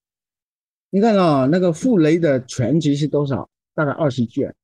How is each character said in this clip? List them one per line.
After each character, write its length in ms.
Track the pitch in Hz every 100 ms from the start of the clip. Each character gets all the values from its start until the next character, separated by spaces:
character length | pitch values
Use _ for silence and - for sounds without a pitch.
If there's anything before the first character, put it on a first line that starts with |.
| _ _ _ _ _ _ _ _ _
你 100 | 190
看 160 | 226 202
啊， 300 | 175 139 131
那 80 | 180
个 140 | 180
傅 260 | 160 262 214
雷 200 | 151 175
的 240 | 165 131
全 360 | - - 113 160
集 140 | 151
是 120 | 143 147
多 200 | 147 143
少？ 220 | 117 - _ _
大 100 | -
概 80 | 147
二 180 | - 151
十 140 | 123 113
卷， 280 | - 107 -